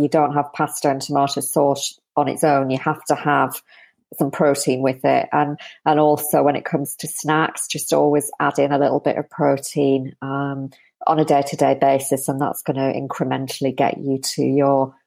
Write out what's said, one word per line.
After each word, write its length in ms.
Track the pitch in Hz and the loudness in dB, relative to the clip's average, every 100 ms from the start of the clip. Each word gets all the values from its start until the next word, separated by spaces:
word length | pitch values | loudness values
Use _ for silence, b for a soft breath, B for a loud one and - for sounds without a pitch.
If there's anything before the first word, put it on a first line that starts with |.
you 80 | 147 | 2
don't 240 | 160 147 | 2 2
have 180 | 147 143 | 0 -2
pasta 360 | - 151 - 147 | -2 -4 -2 -2
and 100 | 135 | -2
tomato 420 | - 143 139 139 | -2 0 0 -2
sauce 580 | - - 143 139 - - _ - | -2 2 2 2 -4 -10 _ -2
on 120 | 135 | -2
its 160 | - | 0
own. 280 | 156 139 135 | 2 2 2
You 80 | 131 | -2
have 260 | 160 156 - | -2 -4 -2
to 80 | |
have 480 | 147 147 139 131 - b b b b _ - | -2 2 2 0 -4 b b b b _ -4
some 140 | 139 | -4
protein 500 | - 151 135 - 127 | 2 2 2 0 0
with 240 | 135 131 139 | 0 0 2
it. 240 | 131 - | 2 2
And, 280 | 147 147 147 B B - | 0 0 -4 B B 0
and 140 | 151 | 4
also 420 | 151 147 - 151 | 4 2 2 2
when 140 | 143 139 | 2 0
it 100 | - | -2
comes 300 | 147 143 - | -4 -4 -8
to 120 | 156 | -10
snacks, 600 | - 151 156 160 - - | -6 0 0 0 -4 -8
just 260 | 151 - | -8 -2
always 380 | 147 147 147 143 - | 2 2 2 0 -2
add 180 | 147 143 | -2 0
in 140 | 139 | 0
a 80 | 143 | 2
little 200 | 139 139 | 2 0
bit 180 | 147 - | 0 -2
of 120 | 147 | -4
protein, 840 | - 143 139 - 147 139 135 131 - | -2 0 0 -2 0 2 0 -2 -10
um, 480 | 135 139 139 135 135 b b _ - | -8 -6 -4 -6 -10 b b _ 0
on 140 | 156 | 2
a 40 | |
day-to-day 540 | 151 143 139 151 135 135 | 4 2 2 2 2 4
basis, 480 | 139 139 - 135 - | 4 2 0 -2 -2
and 140 | 135 | -4
that's 220 | 143 - | -4 -4
gonna 280 | - 135 135 | -4 -2 -2
incrementally 840 | - 139 - 131 131 131 - 135 131 | -4 -6 -4 -4 -4 -6 -4 -2 0
get 240 | 139 - | 0 0
you 180 | 139 135 | -2 -4
to 200 | - - | -4 -2
your 520 | 131 135 139 139 135 - | 0 2 4 4 0 -4